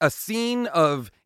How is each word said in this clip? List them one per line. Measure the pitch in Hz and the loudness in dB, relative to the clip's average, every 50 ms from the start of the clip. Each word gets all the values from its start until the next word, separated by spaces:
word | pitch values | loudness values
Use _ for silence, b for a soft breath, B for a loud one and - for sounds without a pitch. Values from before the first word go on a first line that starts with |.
a | 165 143 | 0 0
scene | - - - - 220 226 233 240 240 247 240 | 0 -2 -8 -4 -4 -2 -2 0 -2 -2 -2
of | 220 - 170 156 147 143 135 120 98 _ _ _ | 0 2 4 4 4 2 -2 -6 -10 _ _ _